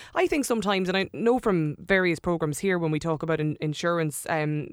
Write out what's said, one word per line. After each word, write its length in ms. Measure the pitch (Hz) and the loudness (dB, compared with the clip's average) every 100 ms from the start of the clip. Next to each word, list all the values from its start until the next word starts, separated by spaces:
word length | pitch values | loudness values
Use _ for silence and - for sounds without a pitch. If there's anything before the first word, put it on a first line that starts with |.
| - | -6
I 120 | 311 370 | 0 0
think 200 | 311 - | 0 0
sometimes, 420 | 226 190 190 185 | 0 0 0 2
and 80 | 190 | 0
I 140 | 185 | -2
know 260 | - 226 247 | 0 2 2
from 380 | 226 180 151 - | 2 2 0 -2
various 400 | - 196 180 160 | 0 2 4 0
programmes 400 | 180 170 156 151 | -2 0 -2 0
here 200 | 196 180 | 0 0
when 120 | 165 | 0
we 80 | 151 | 0
talk 240 | 165 156 | -2 -2
about 180 | 165 156 | 0 0
in-, 180 | 151 - | -2 -2
insurance, 680 | 156 147 170 170 156 - - | -4 -2 0 0 0 -4 -2
um, 380 | 160 151 151 - | -2 0 -2 -6